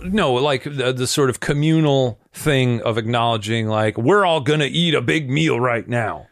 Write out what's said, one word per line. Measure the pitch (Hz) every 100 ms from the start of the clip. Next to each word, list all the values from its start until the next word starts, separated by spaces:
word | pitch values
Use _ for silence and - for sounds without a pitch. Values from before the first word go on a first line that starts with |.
| 180
no, | 208 156
like | 123 147 135
the, | 147 143 123
the | 127 127
sort | - 135
of | 117
communal | - 143 151 160 151 135 127 113 _
thing | - 156 135 123 117
of | 120 110
acknowledging, | 113 120 117 113 101 113 110
like, | 107 110 107
we're | 120 208 185
all | 160
gonna | 127 151 135
eat | 151 170 143
a |
big | 123 156 135
meal | 143 160 120
right | 123 117 -
now. | 120 107 80 -